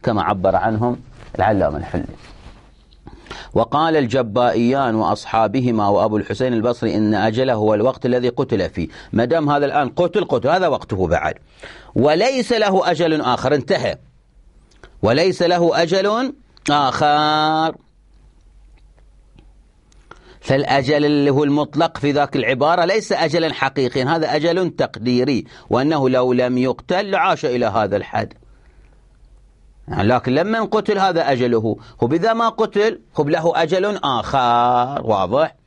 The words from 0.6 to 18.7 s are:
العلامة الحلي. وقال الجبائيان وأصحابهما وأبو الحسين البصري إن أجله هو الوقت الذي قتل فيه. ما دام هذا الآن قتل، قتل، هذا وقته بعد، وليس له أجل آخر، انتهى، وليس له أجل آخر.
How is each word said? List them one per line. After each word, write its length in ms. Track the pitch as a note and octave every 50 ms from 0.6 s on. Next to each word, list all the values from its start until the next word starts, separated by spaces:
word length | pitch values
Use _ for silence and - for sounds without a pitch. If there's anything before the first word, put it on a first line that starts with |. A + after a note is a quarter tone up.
| F2+ A2+ A2 G#2+ A#2 B2 B2 - - - - - - - - -
العلامة 380 | F#2 G#2+ G#2+ G2 F2 D2 D2
الحلي. 280 | D2 - - - E2+ - - - - - - - - - - - - - - _ _ _ _ - - - - - - - - - - - - -
وقال 420 | - A#2 - - D3 D#3+ E3 D#3+
الجبائيان 1000 | D#3 C#3 A#2 A2 C3+ B2 A2+ G2+ B2 A#2+ B2 E2+ G#2+ A#2+ A#2 C3 C#3 C#3 B2 A2
وأصحابهما 920 | A2 G#2+ E2+ G#2 G#2 - - - A2+ A2+ G#2+ G#2 C3+ B2 B2+ A#2 A2 G#2 G2+
وأبو 280 | G2+ F#2+ G2 G#2+ G#2+
الحسين 360 | G#2+ G2 - G#2+ - B2+ B2+
البصري 440 | A#2+ A2+ G#2+ B2 A#2+ - - A2+ D#2+
إن 180 | G2+ A2 G#2+ A2
أجله 400 | G2 G2+ A2+ A2 A#2+ C3 C3 A#2+
هو 200 | A2 G#2+ G#2+ G#2+
الوقت 320 | G#2+ G#2 B2+ C3 - -
الذي 220 | B2+ B2 B2+ B2 B2
قتل 420 | A#2+ - G#2+ - A#2 G2+ F2+ D#2+
فيه. 180 | - - E2 D#2 - - - -
ما 120 | - G#2 A#2
دام 260 | B2 D#3+ E3 D3+ C#3+
هذا 160 | D3 C#3+ C#3+
الآن 220 | C#3 - D3 C#3+ B2
قتل، 360 | A2+ - F3 E3+ F3 G#3 F3
قتل، 240 | - - A#2+ F#2+ C3
هذا 200 | D#3+ F#3 F#3 E3
وقته 380 | C3+ A2 - - A2+ F#2 F#2
بعد، 280 | D#2+ E2 - D2+ D#2+ - - - _ _ - - - - - - - -
وليس 580 | - A#2+ D3 D3+ E3+ G#3 C4 C#4 C4 A#3 -
له 380 | A#3+ A3+ G#3+ G3+ F#3+ F#3+ - F3
أجل 300 | F3 C#3+ F3 D#3+ D#3 D3+
آخر، 340 | A#2 B2 B2 - - C3 D3
انتهى، 440 | C#3+ - - G3 D#3+ A#2+ G#2+ D#2 - - - _ _ _ _ _ - - - _ - _ _ _ _ - - - -
وليس 400 | - G#2 A#2+ C#3+ E3+ F#3+ F3+ -
له 400 | - E3+ F3 F3 E3+ E3 - -
أجل 500 | E3+ D#3+ F3+ G3 F#3+ G3+ G#3+ A#3 C4 C4 - - - _ _ - - -
آخر. 1040 | D3 D3 C#3+ C3 B2 - D3+ D3 D3 D3 D3+ D3+ D3+ D3+ D#3 D#3 D#3 D#3 D#3+ D#3+ - - _ _ _ _ _ _ _ _ - - _ _ _ - _ - - -